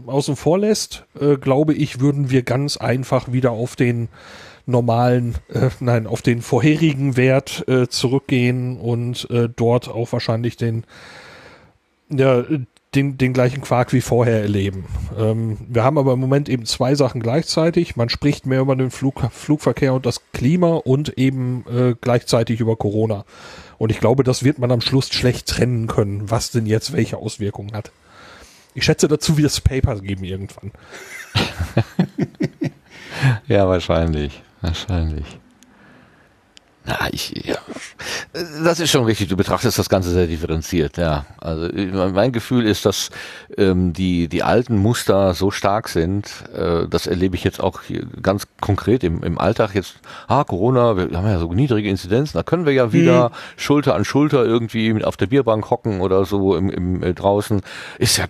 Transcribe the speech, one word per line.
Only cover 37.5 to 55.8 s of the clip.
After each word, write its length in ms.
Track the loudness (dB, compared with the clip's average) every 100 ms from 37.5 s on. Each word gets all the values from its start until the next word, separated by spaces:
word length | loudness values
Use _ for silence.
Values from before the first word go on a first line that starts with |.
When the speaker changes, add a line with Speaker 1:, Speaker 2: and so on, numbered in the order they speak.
| -8 -8 -16 -16 -14 -12 -10 -10 -10 -10 -2
Speaker 2:
Das 160 | 0 2
ist 100 | 2
schon 140 | 2
richtig. 240 | 2 0 0
Du 80 | 0
betrachtest 420 | 0 0 0 0
das 100 | 0
Ganze 200 | 0 2
sehr 160 | 2 0
differenziert, 720 | -2 -4 -4 -2 -2 -2 -2
ja. 300 | -2 -2 -4 -12
Also, 300 | -8 -4 -4
mein, 380 | -4 -4 -2 0
mein 200 | 2 0
Gefühl 340 | 0 -2 0 2
ist, 200 | 2 2
dass, 240 | 0 -4 -10 -16 -18 -10 0
ähm, 340 | 2 4 2
die, 360 | 0 0 0 0
die 140 | -2
alten 360 | 2 2 2 2
Muster 560 | 2 2 2 2 2
so 160 | 2 -2
stark 380 | 0 -2 -2 -2
sind, 400 | -2 0 -2 -6 -12 -14
äh, 340 | -6 -2 0 0
das 180 | -2 -2
erlebe 300 | 0 0 0
ich 80 |
jetzt 160 | -4 -2
auch 220 | -4 -4
hier 240 | -8 -10 -10 -6
ganz 240 | -2 -2 -4 _
konkret 440 | -2 0 2 0
im, 180 | 0 -2
im 160 | -4 0
Alltag 360 | 0 0 0
jetzt. 220 | -2 -6 -10 -20 -14 -2
Ah, 180 | -2
Corona, 520 | 0 0 2 4 2 2
wir 200 | -2 -2
haben 100 | 0
ja 120 | 0
so 140 | 0
niedrige 380 | 0 2 2 0
Inzidenzen, 480 | -2 0 -2 0 -4
da 40 |
können 220 | -2 -2
wir 80 | 2
ja 200 | 2 4
wieder 360 | 4 6 6 4
Speaker 3:
Mhm. 40 | -2 -16 -6
Speaker 2:
Schulter 380 | 0 2 2
an 100 | 0 2
Schulter 380 | 2 2 4
irgendwie 480 | 4 2 0 0 0
mit 100 | 2
auf 140 | 0 -2
der 80 | 0
Bierbank 420 | 2 2 2 0
hocken 320 | -2